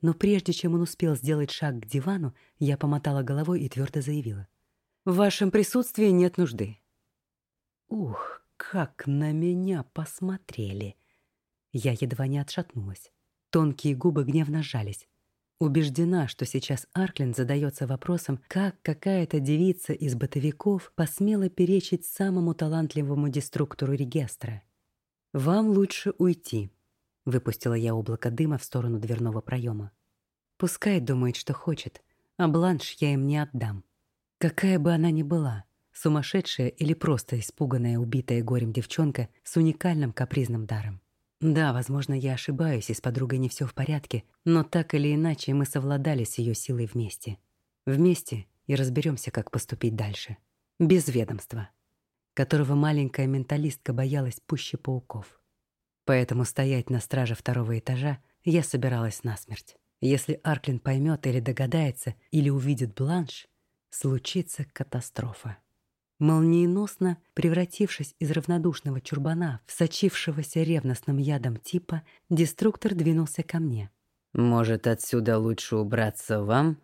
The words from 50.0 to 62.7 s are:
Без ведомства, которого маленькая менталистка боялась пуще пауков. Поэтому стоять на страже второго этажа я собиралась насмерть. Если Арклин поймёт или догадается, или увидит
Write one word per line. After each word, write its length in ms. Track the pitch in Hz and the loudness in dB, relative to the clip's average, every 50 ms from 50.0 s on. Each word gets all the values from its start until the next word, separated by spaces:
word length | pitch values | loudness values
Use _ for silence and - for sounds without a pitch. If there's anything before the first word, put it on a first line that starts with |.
| 110 101 101 - - - 110 - _ _ _ _ _ _ _ _ | -4 -4 -4 -8 -10 -12 -12 -14 _ _ _ _ _ _ _ _
Без 280 | 170 160 185 180 151 - | 4 6 6 4 4 2
ведомства, 600 | 123 120 113 104 107 104 - - - 113 107 - _ _ _ _ _ _ _ _ _ _ _ _ _ | 0 0 0 0 -4 -10 -10 -10 -10 -10 -10 -10 _ _ _ _ _ _ _ _ _ _ _ _ _
которого 400 | - 139 123 - 151 147 127 143 | -4 0 2 2 2 2 2 2
маленькая 520 | 143 147 151 156 147 143 131 - - 135 | 2 4 4 4 2 0 0 0 -2 0
менталистка 640 | 131 135 135 127 - 147 147 151 151 135 - _ - 127 | 0 0 0 -2 -2 -2 0 0 -2 -4 -4 _ -4 -2
боялась 480 | 117 135 135 139 143 135 127 117 - _ | 0 0 0 0 0 -2 -2 -4 -8 _
пуще 300 | _ - 139 - - - | _ -4 -4 -4 -6 -8
пауков. 600 | 127 _ - 131 127 - _ - 113 98 - _ _ _ _ _ _ _ _ _ _ _ _ _ _ _ - | -8 _ -4 -4 -4 -6 _ -12 -12 -12 -14 _ _ _ _ _ _ _ _ _ _ _ _ _ _ _ 2
Поэтому 380 | 139 127 123 120 - 123 127 | 4 4 4 2 2 0 0
стоять 420 | - - - 135 135 135 127 120 - | 0 0 -2 0 2 2 0 0 0
на 120 | 127 120 | -2 -2
страже 340 | - - - 135 127 113 113 | -2 -2 0 0 0 0 -2
второго 440 | - - - 123 127 117 110 117 113 | -2 -2 -2 0 0 0 0 -2 -2
этажа 400 | - - 131 123 135 147 143 127 _ _ _ _ _ | -2 -2 -2 0 0 -2 -2 -4 _ _ _ _ _
я 200 | 175 165 170 156 | 2 2 2 2
собиралась 600 | - - 139 123 131 123 117 117 113 107 - - | 2 -2 0 0 0 0 0 0 -2 -4 -4 -6
насмерть. 520 | 123 107 - - - 107 - - - - _ _ _ _ _ | -6 -6 -6 -8 -12 -14 -14 -14 -20 -20 _ _ _ _ _
Если 400 | - 131 139 135 - - - - _ | 0 2 2 2 0 -2 -6 -4 _
Арклин 360 | 160 156 127 _ - 135 120 | -2 -2 -2 _ -2 -4 -2
поймёт 480 | - 139 135 135 139 156 160 143 - | 0 0 0 2 2 2 0 0 0
или 120 | 135 120 127 | 0 0 0
догадается, 760 | 117 131 127 - 135 123 127 165 160 143 123 - - - 113 _ _ _ | 0 -2 -2 0 0 0 2 2 2 0 -2 -4 -6 -8 -10 _ _ _
или 180 | - 156 143 143 | 0 2 4 4
увидит 460 | 139 139 127 139 | 2 2 2 0